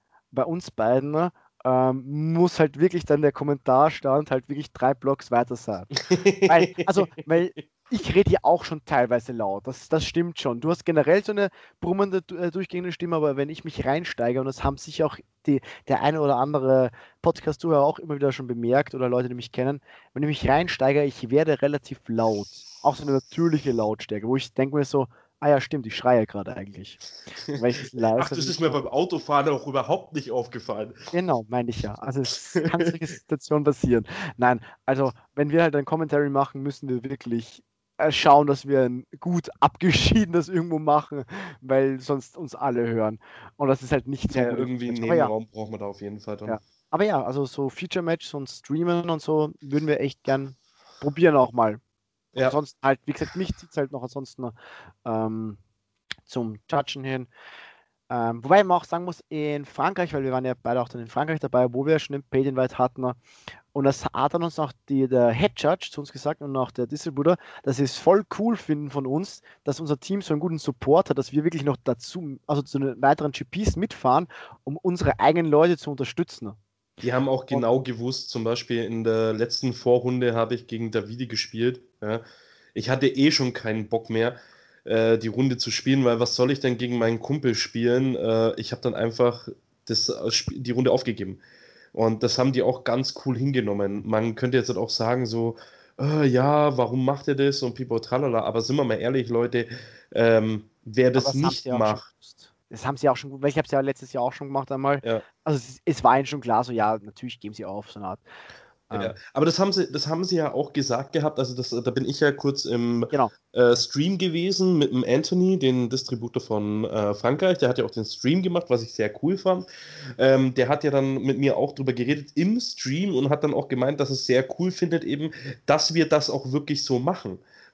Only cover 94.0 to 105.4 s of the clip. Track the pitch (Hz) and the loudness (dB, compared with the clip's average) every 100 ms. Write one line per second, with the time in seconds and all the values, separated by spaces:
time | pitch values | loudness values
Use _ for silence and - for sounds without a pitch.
94 | 110 110 113 113 127 127 113 101 113 - | -2 0 0 -2 0 0 0 -2 -4 -2
95 | 113 123 120 117 117 117 - - _ - | -2 0 -2 -2 -4 -6 -14 -20 _ -6
96 | 143 156 143 123 135 151 147 131 117 127 | -2 2 4 4 4 4 4 2 0 0
97 | 127 139 - 135 139 139 127 113 127 113 | 0 -2 -2 0 0 0 -4 -6 -4 -4
98 | - 127 143 117 104 113 113 143 113 110 | -2 -2 0 0 0 -2 0 0 0 0
99 | 120 135 117 117 120 123 117 120 - - | -2 -2 0 0 0 -2 -4 -8 -16 -20
100 | _ - 117 113 110 107 - _ - 110 | _ 2 6 6 4 -2 -6 _ -4 2
101 | 127 127 - 131 151 - 131 120 107 107 | 4 4 2 0 0 -2 -4 0 0 0
102 | - _ - _ _ _ _ 110 135 135 | -8 _ -20 _ _ _ _ -8 -6 0
103 | 147 127 143 135 143 143 - 139 135 135 | 2 2 -4 -4 -2 -2 0 0 0 -4
104 | 131 131 123 - 143 139 131 135 139 139 | -6 -4 -4 -4 -6 -6 -4 -2 0 0
105 | 117 113 - _ | 0 -4 -4 _